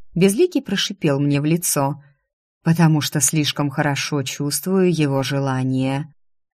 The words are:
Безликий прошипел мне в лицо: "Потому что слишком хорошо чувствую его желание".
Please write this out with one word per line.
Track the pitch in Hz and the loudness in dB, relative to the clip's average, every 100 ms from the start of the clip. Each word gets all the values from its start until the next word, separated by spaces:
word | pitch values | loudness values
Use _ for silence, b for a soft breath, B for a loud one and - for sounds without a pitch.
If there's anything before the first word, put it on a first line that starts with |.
| - | -10
Безликий | 170 190 208 359 - | 0 2 4 2 0
прошипел | - 196 - - 156 139 | -4 -4 -4 -2 0 0
мне | 143 143 | 2 0
в | |
лицо: | 151 170 - - 139 139 b b b _ _ _ | 0 0 0 -2 -2 -4 b b b _ _ _
"Потому | - 165 165 156 | 0 4 4 4
что | 127 151 | 0 -2
слишком | - 160 143 - 147 | 0 0 -2 -2 -2
хорошо | 139 147 139 - 147 | -2 -2 -2 -2 -4
чувствую | 139 - 147 143 185 190 180 | -4 -6 -4 -4 0 2 2
его | 160 147 139 | 2 0 0
желание". | 131 139 139 131 127 131 131 139 - _ _ _ _ | -2 -2 -2 -2 0 0 0 -2 -6 _ _ _ _